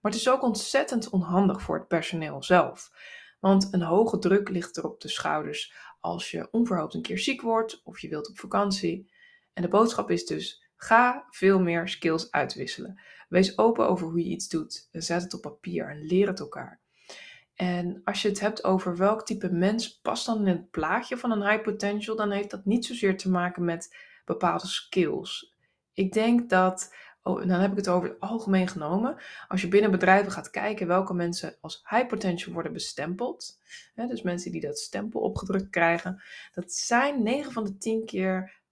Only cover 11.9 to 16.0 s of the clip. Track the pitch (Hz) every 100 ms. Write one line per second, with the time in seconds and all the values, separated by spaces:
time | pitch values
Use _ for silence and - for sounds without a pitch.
11.9 | - 170 160 165 143 135 - - - -
12.9 | - - - - 175 190 - 220 233 -
13.9 | 180 165 170 170 - - 160 156 - -
14.9 | 165 165 170 180 - 147 147 - 175 143
15.9 | 147